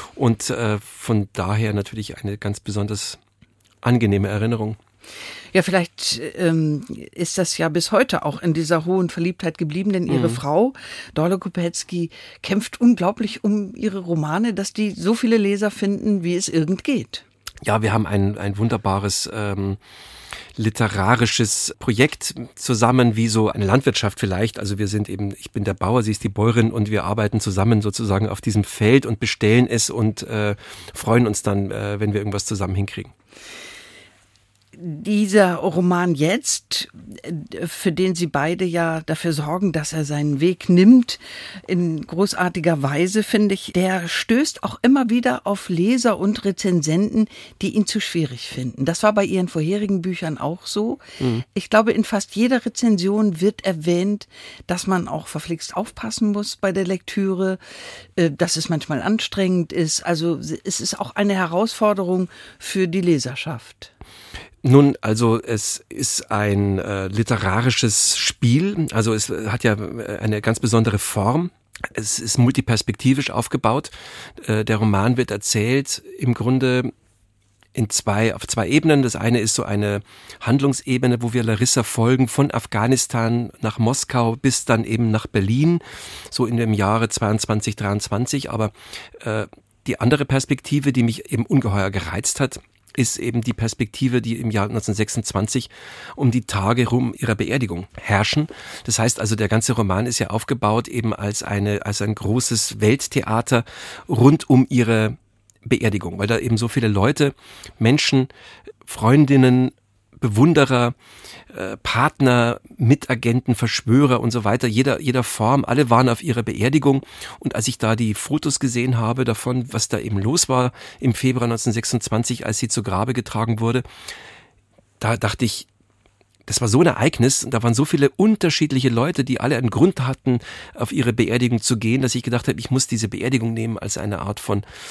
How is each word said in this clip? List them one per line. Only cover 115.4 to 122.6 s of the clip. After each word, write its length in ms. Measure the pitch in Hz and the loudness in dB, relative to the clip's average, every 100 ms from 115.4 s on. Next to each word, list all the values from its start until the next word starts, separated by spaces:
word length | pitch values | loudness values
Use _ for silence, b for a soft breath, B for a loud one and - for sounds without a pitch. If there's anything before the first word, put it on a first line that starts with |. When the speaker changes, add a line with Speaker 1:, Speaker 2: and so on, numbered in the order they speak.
| 110 139 - | 2 2 2
Speaker 1:
alle 240 | 127 135 | 2 4
waren 180 | 117 127 | 6 4
auf 140 | 117 | 2
ihrer 200 | 170 120 | -2 -4
Beerdigung. 600 | 113 - 117 147 139 135 - B B B | -2 -2 2 2 4 2 -2 B B B
Und 160 | - | -6
als 140 | - - | -4 -4
ich 80 | - | -2
da 200 | 110 113 | 0 0
die 180 | 113 | 0
Fotos 440 | 104 - 151 151 - | -2 -4 -4 -2 -2
gesehen 380 | 135 120 127 120 | -2 0 0 0
habe 300 | 113 120 120 | 0 0 -2
davon, 440 | 110 131 127 123 | -2 -2 -4 -4
was 160 | 113 - | -4 -2
da 80 | 110 | -4
eben 200 | - 104 | -2 -2
los 300 | 101 170 - | 0 0 0
war 240 | 127 123 B B B | 2 0 B B B
im 120 | 131 | 0
Februar 340 | 110 131 123 117 | 2 2 0 0
neunzehnhundertsechsundzwanzig, 1000 | 117 - 110 - 123 - 110 120 123 - | -2 -2 -2 0 -2 -2 -2 -2 -4 -4
als 120 | |
sie 100 | 110 | -4